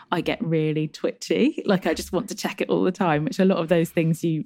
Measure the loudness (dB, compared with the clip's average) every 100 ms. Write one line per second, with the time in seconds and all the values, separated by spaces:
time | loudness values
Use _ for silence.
0 | -4 -2 -2 -2 -2 0 0 -2 -4 -4
1 | -6 -6 -2 2 2 0 0 0 0 -4
2 | -2 -4 -4 -6 -8 -6 -2 0 0 0
3 | 0 2 0 2 2 2 2 2 2 0
4 | 0 0 0 -2